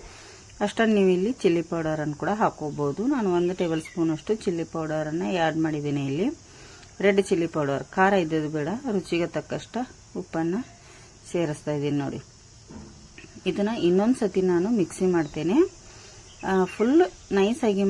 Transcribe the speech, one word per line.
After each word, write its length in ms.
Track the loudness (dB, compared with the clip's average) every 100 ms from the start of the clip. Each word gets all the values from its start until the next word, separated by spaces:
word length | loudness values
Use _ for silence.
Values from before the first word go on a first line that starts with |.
| -14 -20 -20 -20 -20 -6
ಅಷ್ಟನ್ನು 300 | -4 0 2 4
ನೀವು 140 | 4 4
ಇಲ್ಲಿ 140 | 0 0
ಚಿಲ್ಲಿ 200 | 2 2 0
ಪೌಡರನ್ನು 480 | -4 -2 -2 -4 -4
ಕೂಡ 80 | -4 0
ಹಾಕ್ಕೋಬೋದು. 640 | 0 -2 -6 -2 -2 -2 -2
ನಾನು 160 | 0 0 2
ಒಂದು 160 | 0 0
ಟೇಬಲ್ 220 | -2 -2 -4
ಸ್ಪೂನಷ್ಟು 460 | -2 -2 -2 -2 -4
ಚಿಲ್ಲಿ 200 | -2 -4 -4
ಪೌಡರನ್ನು 540 | -6 -4 -4 -2 -4 -2
ಆ್ಯಡ್ 240 | 0 0 0 0
ಮಾಡಿದ್ದೀನಿ. 360 | -2 -2 -2 -2
ಇಲ್ಲಿ 160 | -2 -2 -4 -12 -20 -20 -20 -18 -2
ರೆಡ್ 160 | 2 2 2
ಚಿಲ್ಲಿ 200 | 0 0
ಪೌಡರ್, 300 | 0 0 -2 -4
ಖಾರ 180 | 2 4 4
ಇದ್ದದ್ದು 240 | 2 0 -2 -4
ಬೇಡ, 120 | -4 -4 -4
ರುಚಿಗೆ 340 | -4 -2 -2 -2 -4
ತಕ್ಕಷ್ಟು 440 | -6 -8 -8 -8 -8 -12 -14 -12
ಉಪ್ಪನ್ನು 380 | -8 -4 -2 -2 -6 -14 -20 -20 -20 -20 -8
ಸೇರಿಸ್ತಾ 440 | -4 -2 -4 -4 -2
ಇದ್ದೀನಿ 220 | 0 -2
ನೋಡಿ. 160 | -2 -6 -12 -20 -20 -20 -20 -18 -18 -20 -20 -20 -20 -8 -6
ಇದನ್ನು 240 | -2 -2 0 2
ಇನ್ನೊಂದು 280 | 4 4 2
ಸತಿ 180 | 0 0 2
ನಾನು 180 | 2 2 0
ಮಿಕ್ಸಿ 260 | 0 0 2
ಮಾಡ್ತೇನೆ. 420 | 2 0 -2 2 4 2 0 -20 -20 -20 -20 -20 -8 -2
ಆ, 20 | 2 0
ಫುಲ್ 300 | 2 4 6 4 0 -2 2
ನೈಸಾಗಿ 480 | 2 2 0 2